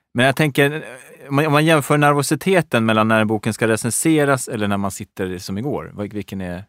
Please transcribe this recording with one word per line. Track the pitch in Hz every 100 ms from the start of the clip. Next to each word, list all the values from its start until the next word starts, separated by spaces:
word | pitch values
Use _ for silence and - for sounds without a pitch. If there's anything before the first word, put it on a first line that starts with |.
| _
men | 120 131
jag | 131
tänker, | 156 131 143
eh, | 151 107 127 - - 139
om | 139
man, | 156
om |
man | 143 156
jämför | 160 131 147
nervositeten | 147 143 139 160 - 190 156 120 113
mellan | 110 110
när | 110 107
boken | 110 117
ska | 107 113
recenseras | 110 120 - 165 156 143 131 -
eller | 117 101
när | 101
man | 98
sitter | - 101 - 92 90
som | - 98
igår, | 139 95 82
vad, | 90 101
vilken | 104 98 98
är, | 92 87